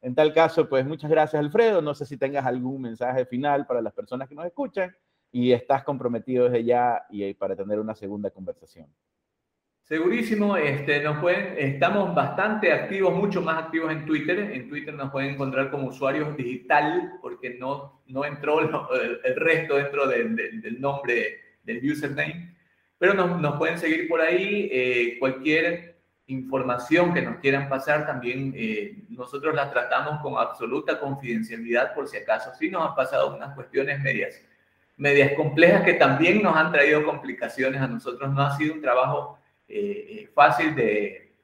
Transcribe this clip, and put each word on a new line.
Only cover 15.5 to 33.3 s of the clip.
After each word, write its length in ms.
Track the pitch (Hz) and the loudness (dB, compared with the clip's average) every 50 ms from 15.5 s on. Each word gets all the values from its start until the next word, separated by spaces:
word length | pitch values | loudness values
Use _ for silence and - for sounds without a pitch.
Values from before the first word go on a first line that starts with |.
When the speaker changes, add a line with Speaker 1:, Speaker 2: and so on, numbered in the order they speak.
| 131 131 135 135 | -2 -2 -2 -2
Speaker 2:
como 200 | 147 139 135 123 | -2 -4 -6 -6
Usuarios 460 | - - 139 135 143 151 151 147 147 | -6 -2 -2 -2 0 0 -4 -4 -4
Digital, 840 | 147 127 120 131 123 - - 147 147 147 151 165 180 - - - - | -6 -6 -6 -6 -8 -2 2 2 4 4 2 0 -2 -4 -4 -10 -12
porque 300 | - 123 120 - - 123 | -12 -12 -12 -10 -12 -12
no, 500 | 120 123 127 131 143 147 139 - _ _ _ _ | -12 -8 -6 -6 -6 -6 -8 -16 _ _ _ _
no 180 | 131 135 143 | -6 -6 -4
entró 360 | 147 147 147 - 147 151 160 | -4 -6 -6 -2 2 2 2
lo, 300 | 156 - 156 143 - - 127 | 2 2 -2 -4 -4 -2 -2
el, 240 | 127 113 117 117 - - | 0 0 -2 -4 -2 -2
el 120 | 127 127 | -2 -2
resto 400 | - 165 165 160 156 160 151 143 | 0 2 2 2 2 2 0 0
dentro 320 | 139 143 143 143 143 139 131 | 0 0 0 0 0 0 2
de, 160 | 123 120 117 113 | 2 0 0 0
de, 220 | 113 113 101 90 110 113 | -2 -4 -4 -6 -8 -10
del 200 | 113 110 117 123 | -10 -10 -10 -4
nombre, 580 | 135 139 143 139 139 127 120 117 107 107 - - - _ _ _ | -4 -4 -4 -4 -2 -2 0 0 0 -2 -6 -10 -20 _ _ _
del 300 | _ - 113 117 127 147 | _ -10 -8 -4 -2 -2
username. 640 | 143 - - 143 139 143 151 151 - - - - - _ _ _ _ _ _ _ _ _ | -2 -2 -4 -6 -4 -4 -4 -4 -6 -12 -14 -16 -20 _ _ _ _ _ _ _ _ _
Pero 160 | 180 185 202 | 4 4 4
nos, 260 | 190 180 175 175 - | 4 2 0 0 0
nos 160 | 151 147 139 - | 0 0 0 0
pueden 200 | 160 165 170 170 | 0 -2 -2 -2
seguir 300 | - 160 160 165 180 - | 0 0 0 0 0 -2
por 140 | - 165 | 0 0
ahí, 480 | 160 165 170 180 196 202 208 208 190 - | 2 2 2 2 0 0 0 -2 -2 -2
eh, 460 | 127 127 127 127 123 120 120 120 117 - | 0 0 0 2 2 2 0 0 -2 -2
cualquier 760 | 139 135 127 131 131 151 151 160 165 170 170 - - - - _ _ _ _ _ _ _ | -2 -2 -2 -2 0 0 2 2 2 0 -2 -4 -8 -16 -20 _ _ _ _ _ _ _
información 880 | 131 131 127 - 135 131 123 123 123 120 - - 156 170 175 175 - | -10 -10 -8 -4 -4 -2 -2 -2 -2 -4 0 2 4 4 4 4 2
que 80 | 139 | 0
nos 160 | 120 120 117 - | -2 -4 -6 -2
quieran 320 | - 139 135 139 139 135 | 0 2 2 2 0 -2
pasar, 360 | 135 131 - 151 147 151 151 | -4 -4 0 0 0 0 0
también, 480 | 151 147 127 120 120 123 135 139 135 131 | -2 -6 -4 -4 -4 -4 -4 -6 -6 -6
eh, 480 | - 113 110 110 107 101 101 - - - - | -6 -4 -4 -4 -4 -6 -8 -12 -18 -18 -18
nosotros 440 | 113 127 123 - - 143 139 160 - | -14 -14 -14 -10 -10 -4 -4 -2 0
la 160 | 147 139 139 | 0 -2 0
tratamos 520 | - 123 120 - 131 131 143 147 151 - | -2 -2 -2 0 0 0 0 -2 -4 -4
con 160 | 143 135 127 117 | -6 -4 -2 -2
absoluta 640 | 117 113 - - 120 113 123 143 - - 156 - | -2 -2 -2 -8 -6 -4 -4 -4 -2 -2 -4 -2
confidencialidad, 920 | 147 139 135 135 123 120 117 110 110 110 117 113 117 117 117 117 135 139 - | -2 -6 -6 -6 -6 -4 -4 -4 -4 -6 -8 -12 -6 0 0 0 0 0 -2
por 140 | 151 139 131 | -6 -8 -6
si 100 | - 107 | -8 -10
acaso. 340 | 101 - 110 110 - 127 127 - | -2 0 0 0 0 -8 -8 -4
Sí 120 | 160 156 | -4 -2
nos 200 | - 175 160 147 | -2 0 -2 -2
han 60 | 135 | 0
pasado 400 | 139 131 127 139 135 135 139 | 0 -2 0 2 0 0 0